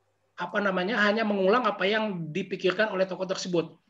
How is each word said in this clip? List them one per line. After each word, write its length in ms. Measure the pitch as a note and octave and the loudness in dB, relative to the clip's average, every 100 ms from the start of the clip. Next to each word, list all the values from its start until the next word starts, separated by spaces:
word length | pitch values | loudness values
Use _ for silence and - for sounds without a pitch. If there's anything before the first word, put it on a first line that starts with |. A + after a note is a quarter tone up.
| _ _ _ - | _ _ _ -10
apa 200 | - G#3+ | -6 -2
namanya, 400 | G3+ F#3 F3+ A#3 | 0 0 0 2
hanya 240 | G#3 G#3+ G#3+ | 2 2 0
mengulang 400 | G3+ F#3+ A#3+ D4+ | 2 4 4 2
apa 160 | D4 | 0
yang 480 | F#3+ A3 G#3+ F3+ D#3 | 0 0 -2 -4 -6
dipikirkan 640 | D#3 F#3+ F#3+ F#3 F3+ G#3+ | -6 -6 -2 0 2 0
oleh 160 | F#3+ F#3 | 0 -2
tokoh 160 | F3 F#3 | -2 -4
tersebut. 480 | F#3 F#3+ F3 D#3+ - | -4 -2 -2 -2 -6